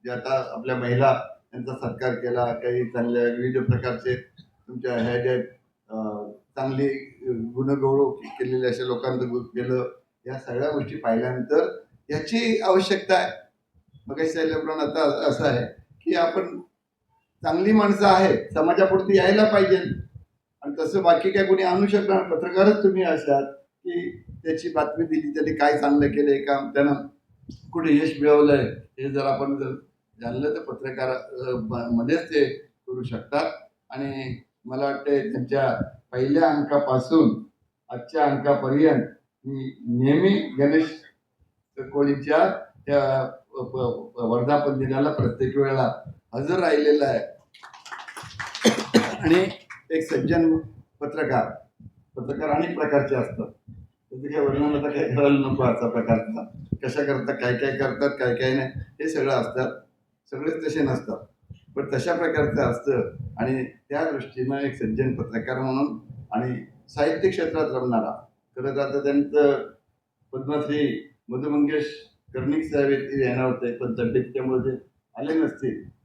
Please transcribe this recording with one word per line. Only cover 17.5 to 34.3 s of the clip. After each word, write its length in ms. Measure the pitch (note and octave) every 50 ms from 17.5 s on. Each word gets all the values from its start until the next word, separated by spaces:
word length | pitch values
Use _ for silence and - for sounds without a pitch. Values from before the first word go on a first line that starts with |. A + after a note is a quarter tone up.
| D#3 F3 F#3+ G#3
माणसं 340 | A3 A3 G3+ G3+ G3+ G3 G#3
आहेत, 480 | G3+ F#3+ F#3 F#3+ F#3+ - - - - -
समाजापुरती 640 | D#3+ D#3 E3+ E3+ F#3+ F#3+ F#3+ F#3+ F#3+ F#3+ - G3
यायला 260 | F#3+ F3+ F#3 G3+ G#3+ G#3+
पाहिजे, 340 | - G#3+ G3+ F#3+ F3 F#3+ F#3 - - - - - - _ - - _ _ _ _ _ _ _
आणि 140 | - C#4+ C#4+ -
तसं 240 | D#3+ D#3+ E3 G3 F3+
बाकी 280 | E3+ E3+ E3 - F#3+
काय 140 | G3 G3+ F#3+
कोणी 180 | F#3 F#3+ F#3 F#3+
आणू 240 | F3+ F#3 G3 G3+
शकणार? 360 | G3 G3+ G3+ G3 G3 F#3+ F#3+ -
पत्रकारच 600 | - E3 D#3+ F3 F3 F3 F#3+ G3 G#3 G#3+ G#3 G#3
तुम्ही 200 | F#3+ F#3 F#3+ F#3
असे 280 | E3+ D#3 D3 - D3
आहात 220 | C#3 C#3 C#3 C#3 -
की 680 | - _ _ _ _ _ F4+ - F3 F3+ - - - - - - - -
त्याची 260 | D#3+ D#3+ D#3+ E3 E3+
बातमी 360 | D3+ D#3 D3 D3 D3+ E3 E3
दिली, 260 | D#3+ D#3 D3+ D3+ D3
त्याने 220 | C#3+ D#3 D3 D#3 D3+
काय 240 | C#3+ C#3+ D3 D3
चांगलं 300 | C#3+ D3 C#3+ C#3+ D3 C#3+
केलं 240 | C3 - C#3+ D3 C#3+
हे 120 | C#3 C#3 C#3
काम, 260 | C#3+ C#3 C#3 C#3 A#2+
त्यानं 240 | C3+ C#3 C#3+ D3 C#3+ C3+ - - _ _ _ _ _ _ _ - - - - -
कुठे 220 | - E3+ D#3+ D#3+ D3
यश 280 | C#3+ D#3+ D#3 C#3+ C#3
मिळवलंय, 440 | C#3+ D3 D3 D3 D3 D3 C#3+ C3+ A#2+ G#2+ - - - _ _ -
हे 100 | C3+ C#3
जर 160 | C3+ C#3 C#3
आपण 300 | C#3 C3+ C#3 C#3 C#3 C#3
जर 200 | C3+ C3 B2+ C#3 - - _ _ _ _ _ _ A2
जाणलं 320 | A#2 A#2 A#2+ C3 C#3+ D3+ D3+
तर 60 | -
पत्रकार, 500 | - - A#2+ - C3 C3 B2+ C3+ C3 C3
अ, 420 | B2+ B2+ - - C3 B2+ C3 B2+ B2+
ब-, 360 | A#2 A2 G#2+ B2+ A#2+ A#2 A#2+
मध्येच 340 | A#2+ A#2 A#2+ B2+ D#3+ E3 -
ते 180 | - D#3+ D3 C#3 - -
करू 460 | - - _ _ _ _ - B2+ - -
शकतात. 480 | - - - - - - - E4 D4+ - - - _ _ _ _ _
आणि 520 | C3 C3+ C#3 C#3 C3+ C3+ C3+ B2+